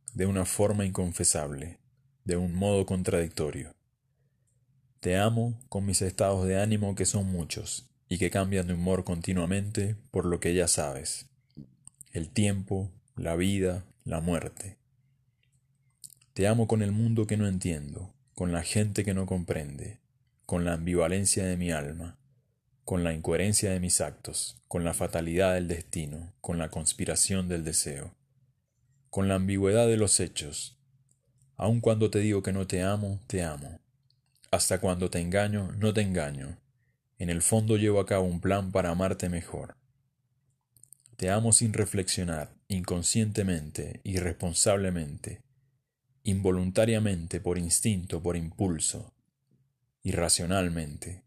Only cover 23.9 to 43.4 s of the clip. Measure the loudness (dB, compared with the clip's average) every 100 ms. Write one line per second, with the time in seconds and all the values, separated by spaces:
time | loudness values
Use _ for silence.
23.9 | 0 -2 -6 -10 -8 -8 -10 -6 -2 -2
24.9 | -2 -2 -2 -2 2 4 2 0 -6 -6
25.9 | -8 -8 -10 -14 -14 -6 -4 -4 -4 -4
26.9 | -4 -2 0 0 0 0 -2 -2 -2 -2
27.9 | -6 -12 -16 _ _ _ _ _ _ _
28.9 | _ _ 0 2 2 2 2 4 6 6
29.9 | 6 4 4 0 -4 -8 -10 -12 -14 _
30.9 | _ _ _ _ _ _ -4 2 2 4
31.9 | 4 4 2 2 2 0 -4 -2 0 0
32.9 | 0 -2 -4 -4 -4 -2 -6 -12 -16 _
33.9 | _ _ _ _ _ -2 0 2 2 2
34.9 | 0 0 -2 0 0 2 0 -2 0 0
35.9 | 2 2 0 -2 -6 -10 -14 _ _ _
36.9 | _ _ -6 -2 0 2 2 4 2 4
37.9 | 2 2 2 2 0 2 0 2 0 2
38.9 | 2 0 0 -2 -4 -6 -10 -10 -16 _
39.9 | _ _ _ _ _ _ _ _ _ _
40.9 | -20 _ -4 0 2 4 4 4 2 0
41.9 | 0 -2 -2 -2 -4 -6 -12 -6 -4 -2
42.9 | -2 2 2 2 2